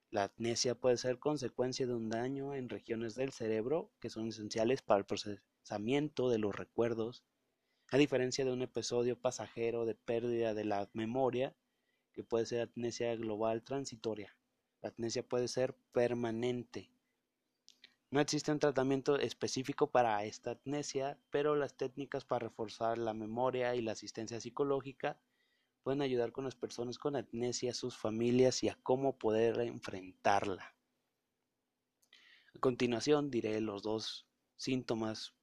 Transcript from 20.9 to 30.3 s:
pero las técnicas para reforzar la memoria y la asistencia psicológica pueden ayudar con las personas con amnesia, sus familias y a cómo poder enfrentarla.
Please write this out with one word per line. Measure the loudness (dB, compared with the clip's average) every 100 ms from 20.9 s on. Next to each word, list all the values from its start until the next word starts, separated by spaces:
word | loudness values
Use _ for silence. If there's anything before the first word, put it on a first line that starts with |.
| -4 -4 -6 _
pero | 0 2 2
las | 0 -4
técnicas | -6 -6 -8 -8 -2
para | -2 -2
reforzar | -6 -8 -2 0 0
la | -2
memoria | -2 -4 0 0 2 0 0
y |
la | -2
asistencia | -4 -8 -8 -8 -8
psicológica | -8 -2 2 0 -2 -6 -6 -6 _ _ _ _ _ _
pueden | -2 0
ayudar | 2 2 2
con | -2 -6
las | -6
personas | -8 -6 -6 -4
con | -2 -2
amnesia, | -4 -2 -2 0 -4
sus | -4 -6 -4
familias | -2 0 4 6 6 6
y | 0
a | -2
cómo | 2 2 2 0
poder | 2 4 4 2
enfrentarla. | -2 -4 -10 -10 -12 0 2